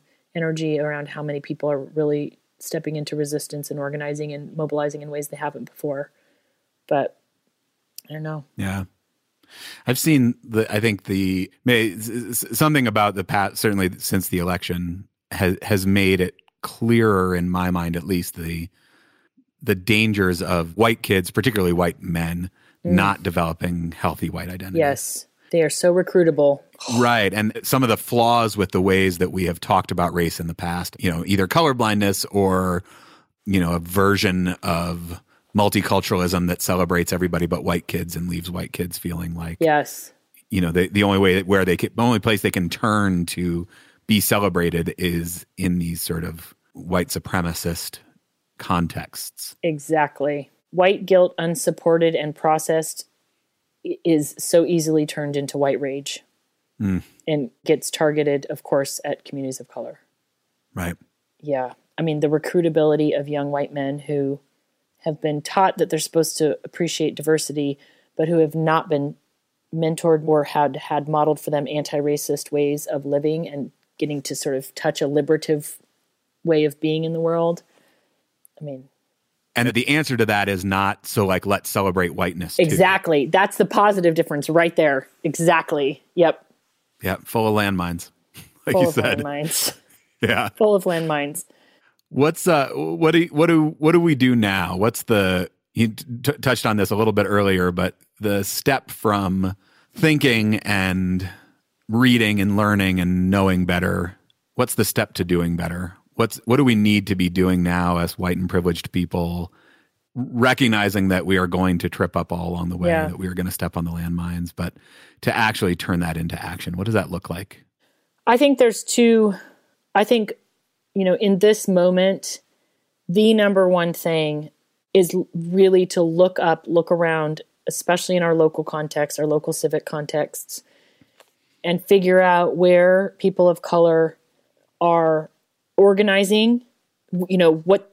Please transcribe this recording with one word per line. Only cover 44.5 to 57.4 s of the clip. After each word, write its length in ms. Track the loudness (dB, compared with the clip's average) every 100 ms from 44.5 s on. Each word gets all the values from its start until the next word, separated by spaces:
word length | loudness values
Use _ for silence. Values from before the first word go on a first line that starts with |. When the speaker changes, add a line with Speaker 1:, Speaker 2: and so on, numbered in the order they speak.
| 0 0 0 -4 -4
Speaker 2:
is 480 | -2 -2 -6 -10 -16 -6
in 240 | -2 -2
these 220 | -4 -6
sort 240 | -6 -6 -8
of 280 | -10 -16 _ _
white 340 | -18 -4 -2 -2
supremacist 920 | -6 -4 -2 -2 -4 -6 -8 -10 -16 _ _ _ _ _ -12
contexts. 1000 | -4 -2 -2 -4 -10 -12 -14 -14 -16 -8
Speaker 1:
Exactly. 840 | -6 -6 -2 0 0 -2 -4 -4 -8 _ _
White 340 | 2 2 2 4
guilt, 300 | 4 4 2
unsupported 800 | -4 -2 -2 -2 2 4 4 0
and 180 | -4 -2
processed, 720 | 0 0 0 -2 -2 -8 -16 _ _ _ _ _ _ _ -12
i-, 120 | -4
is 300 | 0 2 0 -8
so 260 | 0 2 4
easily 400 | 2 2 2 0
turned 300 | -4 -6 -4
into 220 | -4 -2
white 220 | 0 0
rage 420 | -4 -6 -10 -14 _ _ _ _ _ -6
Speaker 2:
Mm. 220 | -2 -2 -4 _ -4
Speaker 1:
and 240 | -4